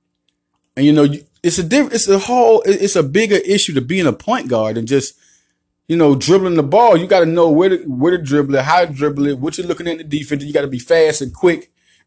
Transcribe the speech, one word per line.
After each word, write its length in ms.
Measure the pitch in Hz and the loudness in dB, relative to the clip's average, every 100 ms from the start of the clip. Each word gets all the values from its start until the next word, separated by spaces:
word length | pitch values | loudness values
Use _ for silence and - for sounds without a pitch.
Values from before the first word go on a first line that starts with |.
| _ _ _ _ _ _ _ - | _ _ _ _ _ _ _ 0
and, 100 | 143 | 2
you 60 | |
know, 100 | 151 | 4
you, 220 | 143 147 - _ | 4 0 -12 _
it's 160 | 175 165 | -4 -2
a 40 | |
diff-, 300 | 165 254 285 | 0 0 0
it's 160 | 233 - | -2 0
a 100 | 196 | 0
whole, 440 | 196 247 233 220 | 0 2 4 4
it, 180 | - 196 | 2 0
it's 160 | 202 180 | 0 0
a 60 | |
bigger 340 | 139 165 220 196 | 0 0 0 0
issue 380 | - 196 - | 0 0 0
to 80 | 139 | -2
being 240 | 123 190 165 | -4 -2 -2
a 60 | |
point 340 | 110 - 240 143 | -4 -4 -4 -2
guard 280 | 117 110 113 | -2 -2 -4
than 100 | 113 | -2
just, 320 | 139 131 - _ _ _ _ _ _ - | -2 -2 -12 _ _ _ _ _ _ -6
you 100 | 170 | 2
know, 160 | 151 | 2
dribbling 400 | 135 - 190 185 | 2 2 2 2
the 80 | 170 | -2
ball. 340 | 139 196 240 175 | 2 4 4 4
You 100 | 180 | 2
gotta 200 | 190 165 | 2 2
know 240 | 170 165 | 2 2
where 180 | 151 190 | 4 2
to, 80 | 180 | 0
where 320 | 151 123 156 180 | -4 -4 -2 -2
to 60 | |
dribble 320 | 147 143 139 | -2 -2 0
it, 100 | 139 | -2
how 220 | 135 175 170 | 0 0 0
to 40 | |
dribble 360 | 135 147 143 143 | -2 -4 -2 -4
it, 120 | 135 | -2
what 200 | 151 156 | -6 -8
you're 80 | 175 | -8
looking 200 | 165 170 | -8 -8
at 60 | |
in 60 | 160 | -10
the 60 | |
defense. 380 | 156 147 135 147 | -8 -8 -6 -8
You 120 | 143 | -4
gotta 120 | 147 143 | -4 -4
be 120 | 127 | -6
fast 420 | - 165 156 151 | 0 2 2 0
and 140 | 131 | -6
quick 360 | - 180 170 - _ _ _ | -2 0 0 -6 _ _ _